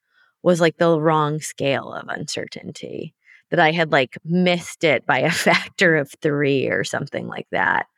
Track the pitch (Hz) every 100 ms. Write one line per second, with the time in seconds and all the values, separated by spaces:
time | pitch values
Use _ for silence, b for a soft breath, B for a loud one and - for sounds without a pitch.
0 | _ _ _ _ - 175 170 - 170 165
1 | 156 156 147 151 - - 139 131 - -
2 | - - 151 - - - - - - -
3 | 165 _ b b b 165 156 165 160 151
4 | 127 - 156 175 180 175 - - 165 127
5 | - 131 139 170 - 175 - - 185 160
6 | 139 - 156 143 143 139 117 92 - 117
7 | 139 - 113 110 - - 92 92 -